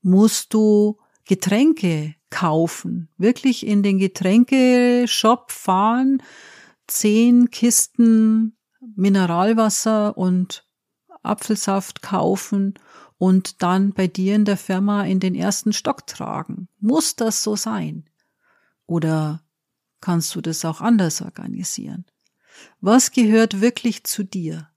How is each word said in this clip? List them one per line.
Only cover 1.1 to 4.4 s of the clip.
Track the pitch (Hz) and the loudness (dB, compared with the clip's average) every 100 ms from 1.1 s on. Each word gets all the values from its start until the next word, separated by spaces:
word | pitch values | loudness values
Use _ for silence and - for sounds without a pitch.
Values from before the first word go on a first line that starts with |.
| _ | _
Getränke | - 190 185 208 302 311 185 160 151 - _ | -4 -2 0 2 2 2 0 -2 -6 -12 _
kaufen, | - 175 156 165 - 175 180 165 - | -4 -2 0 -2 -4 -8 -8 -10 -2
wirklich | 196 254 269 240 220 | -2 0 -2 -2 0
in | 202 | 0
den | 202 190 | 2 0
Getränkeshop | 190 - 185 220 | 0 -2 2 4